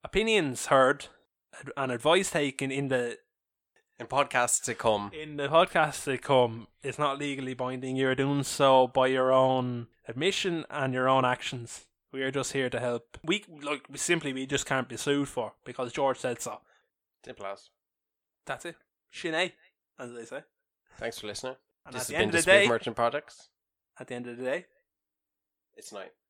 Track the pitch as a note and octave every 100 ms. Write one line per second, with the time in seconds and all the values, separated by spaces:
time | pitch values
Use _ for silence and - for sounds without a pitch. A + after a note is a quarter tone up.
0 | - F#3+ A3 G#3+ D3+ A#2+ - C#3 C3 C#3+
1 | - _ _ _ _ - - - C3+ A#2+
2 | D3 F3+ F#3+ E3 D3 - C3+ C3+ C#3 C3
3 | A#2+ A2+ _ _ _ _ _ _ _ _
4 | A#2+ C3 C#3 B2+ B2 - - A#2 A#2 G#2
5 | G2+ D#3 D#3 D3 C#3 E3 F#3 E3+ D3+ -
6 | - B2+ - C3 A#2+ A2+ A2 _ C#3 B2
7 | D3 C#3 C#3+ C3+ C3 B2+ B2+ B2+ C3 C3
8 | C3 C3 C#3 C#3+ C3+ - C#3 C3 B2+ C3+
9 | C3 C3 C3 C3 C3 C3 B2 A#2+ A#2 _
10 | - A#2 F3 F#3+ F#3+ E3+ - D3 C3+ B2+
11 | B2+ C3 B2+ B2+ - B2+ A#2 - _ _
12 | _ C3+ C3+ C#3 C3 C#3 B2+ C3 B2 A#2+
13 | _ - D3+ G3+ G3+ D#3 C#3+ D3 - C#3
14 | - E3+ D3+ C3 C3+ C#3 - C3+ B2+ A#2
15 | - C#3+ C#3 - G#2+ - - B2 B2 -
16 | C#3 B2+ B2+ A#2+ A#2+ B2 _ _ _ _
17 | _ _ - - G3 - _ _ _ _
18 | _ _ _ _ - B2+ F3 E3 _ _
19 | _ - E3+ D#3+ F3+ _ _ _ _ _
20 | B2 A#2+ A#2 C#3 - _ _ _ _ -
21 | A#2 - G#2+ G2+ B2+ C3 _ _ - B2
22 | G2 D3+ G#3 E3+ D#3+ G3 G3+ A#2 - A2+
23 | A#2 C#3+ - - - _ _ _ _ -
24 | B2 B2 B2 A#2+ B2+ D#3+ F3 _ _ _
25 | _ _ _ _ _ _ _ - G#2+ G#2
26 | F#2 _ _